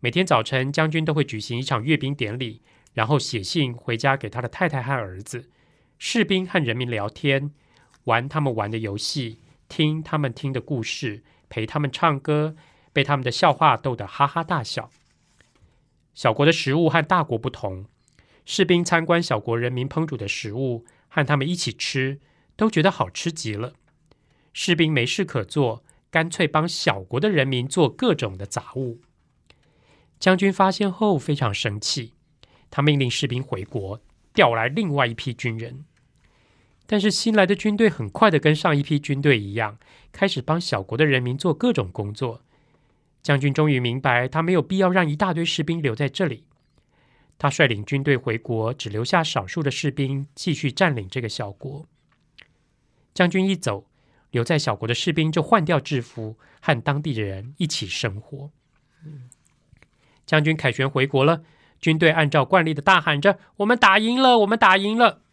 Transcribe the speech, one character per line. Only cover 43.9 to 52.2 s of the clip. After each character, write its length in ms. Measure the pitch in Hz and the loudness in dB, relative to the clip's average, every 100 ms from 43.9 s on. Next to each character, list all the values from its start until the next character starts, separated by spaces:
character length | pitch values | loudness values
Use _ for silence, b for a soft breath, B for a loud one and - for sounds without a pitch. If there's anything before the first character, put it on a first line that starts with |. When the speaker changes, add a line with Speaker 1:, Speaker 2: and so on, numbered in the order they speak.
| 123 | -2
Speaker 1:
白， 280 | 135 123 127 | 2 2 0
他 160 | 156 | -2
没 100 | 165 | 0
有 80 | 185 | 0
必 160 | 143 190 | 0 0
要 120 | 185 | 2
让 200 | 185 170 | 2 0
一 60 | 147 | 0
大 180 | 196 | -2
堆 100 | 165 | 0
士 200 | 170 - | -2 -4
兵 180 | 151 165 | -2 -2
留 140 | 143 110 | -2 -2
在 120 | 143 | -4
这 200 | - 180 | -2 -4
里。 160 | 120 _ _ _ _ _ _ _ _ _ _ | -4 _ _ _ _ _ _ _ _ _ _
他 100 | 147 | -4
率 160 | 139 147 | 2 2
领 180 | 104 | 2
军 200 | 104 139 | -4 -4
队 120 | 139 131 | 0 0
回 220 | 120 113 | 0 -6
国， 340 | - 113 110 | -4 -2 -2
只 160 | 135 - | -4 -8
留 140 | 104 | -6
下 200 | 123 180 | 0 0
少 240 | 156 - 95 | 0 -4 -4
数 160 | - | -4
的 80 | 143 | -4
士 180 | 127 147 | -2 -4
兵 380 | 139 135 139 139 - | -2 -4 -4 -8 -8
继 180 | - | -4
续 180 | 147 143 | -2 -2
占 240 | 131 185 127 | 0 0 0
领 120 | 98 | -6
这 100 | 131 | -8
个 80 | 113 | -8
小 240 | - 107 | -8 -10
国。 360 | 101 - 143 - _ _ _ | -10 -14 -14 -16 _ _ _